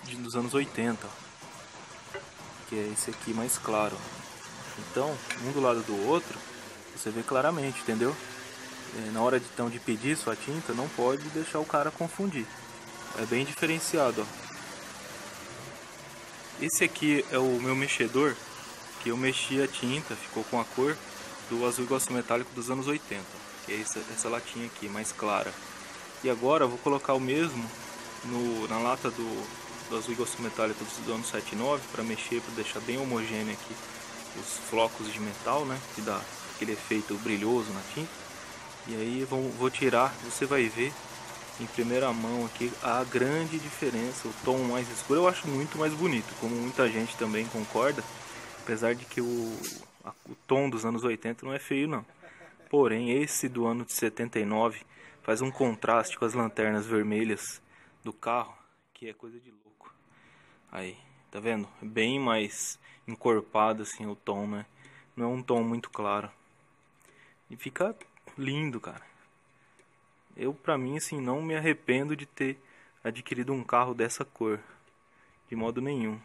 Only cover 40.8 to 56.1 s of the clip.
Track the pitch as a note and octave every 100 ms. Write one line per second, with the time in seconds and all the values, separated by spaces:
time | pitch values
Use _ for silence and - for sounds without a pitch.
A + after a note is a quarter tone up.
40.8 | C3+ - - - - - - - A2+ -
41.8 | A#2 B2+ C3 A#2 A2+ A#2+ A2+ - A#2+ -
42.8 | B2+ A#2+ B2 A#2+ C3 D#3 D#3+ D#3+ D3 -
43.8 | C#3 A2+ B2 C3 A#2 G#2+ C3 C3 B2 B2
44.8 | A#2+ A2 - D3+ F3+ F3+ D#3 C3+ D3+ D3+
45.8 | D#3 D#3 F3 A#2+ G#2+ - A2+ A#2+ B2 C3
46.8 | A#2+ A2 A2+ - A2+ G#2+ A2+ A2+ G#2 A2+
47.8 | C3+ A#2 - - - - - - - A2
48.8 | A#2 B2 B2 - A#2+ A#2+ A2+ A#2+ - -
49.8 | - - - - B2 B2 - C3+ C#3 A2+
50.8 | A2+ A#2 B2 A2 A2+ A#2+ C3 C3+ - C#3
51.8 | D#3 B2+ A2+ - - - - - - D3
52.8 | B2 A2 A#2+ C3+ D3+ - C3+ B2 A#2 A#2
53.8 | A#2 - D#3 - A#2 A2+ G#2 G#2+ A#2 G#2+
54.8 | - - - - - A2+ C3 C3 B2+ G#2+
55.8 | - A#2 -